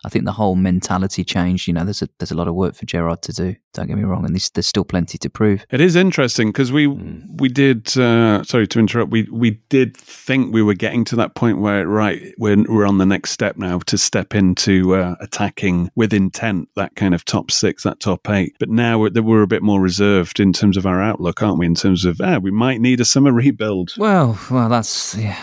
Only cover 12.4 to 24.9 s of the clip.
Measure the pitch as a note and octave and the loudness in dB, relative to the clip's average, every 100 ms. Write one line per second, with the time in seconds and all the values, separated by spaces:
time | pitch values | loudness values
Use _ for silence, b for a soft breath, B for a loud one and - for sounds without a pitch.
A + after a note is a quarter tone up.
12.4 | G#2+ G2+ - G#2+ G2+ G2 F#2+ F#2 - - | 2 2 4 2 2 4 2 2 -4 -4
13.4 | G2+ - F#2 F2 - G2+ - G#2 F#2+ G#2+ | -4 -4 -4 -4 -2 -2 -2 -2 -2 2
14.4 | F#2+ F2+ G#2 F#2+ F#2 F#2+ F2+ F2 - - | 2 2 2 2 4 2 0 -6 -10 -6
15.4 | G2+ - G2+ F2 F2 - G#2+ G2+ F#2 - | -6 -4 -2 0 -2 0 0 2 0 -2
16.4 | A2+ F2+ - G2+ G2 - G2 E2+ - G2+ | -4 -4 -6 -8 -8 -2 0 0 0 -4
17.4 | - - G2+ - G2+ - G#2 F2+ - G2+ | -2 -2 -2 -2 -6 -4 -4 -4 -2 -2
18.4 | F2 - - A2+ A#2 A2+ G#2+ A2+ A2 A2 | -2 -4 -2 0 2 2 0 0 4 4
19.4 | G2 G#2 G#2 G2 F#2 F#2 G2+ G2 E2 - | 4 2 2 2 2 2 2 2 0 2
20.4 | G2 F2 G#2 F#2 F#2 F2+ G#2+ - F2 - | 2 4 2 2 0 0 -2 -2 -4 -2
21.4 | A2 D#2 F2 E2+ G2 F2 F2+ E2 F#3+ C#3 | -2 0 0 0 2 2 0 0 0 0
22.4 | F#2+ G#2 B2 A#2 B2 B2 A#2+ C#3 C#3+ A#2 | 0 0 0 0 2 2 2 4 4 4
23.4 | C#3 A#2 G#2+ F#2+ F2+ - G#3 F#3 B2+ G2+ | 2 0 -2 -2 -4 -2 2 2 2 -2
24.4 | - B2+ A2+ A#2+ G#2+ | -2 0 2 0 -2